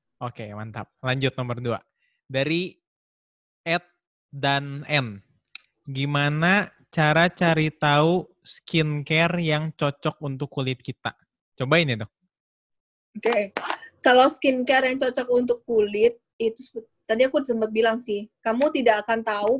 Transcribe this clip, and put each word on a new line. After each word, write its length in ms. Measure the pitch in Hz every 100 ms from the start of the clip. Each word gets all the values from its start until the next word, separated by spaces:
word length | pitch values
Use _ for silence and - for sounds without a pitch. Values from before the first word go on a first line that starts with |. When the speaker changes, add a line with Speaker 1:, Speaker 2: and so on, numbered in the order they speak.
| _ -
Speaker 1:
Oke, 320 | 127 - 107
mantap. 400 | 104 110 113 104 _
Lanjut 340 | 131 131 131
nomor 240 | - 123 120
dua. 220 | 123 113 _ _ _ _
Dari 520 | - 131 139 165 175 - _ _ _ _ _ _ _ _
Ed 220 | - 170 _ _ _ _ _
Dan 560 | 139 139 139 143 139
N. 400 | 156 151 123 101 - _ _ - _ _
Gimana 840 | - 135 139 147 143 151 165 202 190 _ _
cara 440 | - 151 151 175
cari 400 | - 175 160 156
tahu 560 | - 151 147 160 180 - _
skincare 1000 | - - - 170 156 147 139 160 170 175
yang 320 | 165 151 160
cocok 480 | - 143 139 165 -
untuk 320 | 147 131 139
kulit 320 | - 131 127
kita? 320 | - - - - _ _ _ -
Cobain 320 | 131 160 156
ya, 100 | 117
Dok. 140 | 104 _ _ _ _ _ _ _ _ _ _ 214
Speaker 2:
Oke. 400 | 220 233 202 - - - - _
Kalau 300 | - 254 269
skincare 640 | - 285 262 247 262 262
yang 80 | 262
cocok 280 | 262 254 247
untuk 340 | 247 247 480
kulit, 520 | - 226 208 208 226 233 _ -
itu 240 | 226 220
sep-, 240 | - - - _
tadi 200 | - 220
aku 160 | 262 294
sempat 280 | 277 226 220
bilang 280 | 220 226 226
sih, 300 | 240 202 214 _
kamu 300 | 226 226 285
tidak 320 | 302 240 214
akan 160 | 208 226
tahu 320 | 226 208 208 262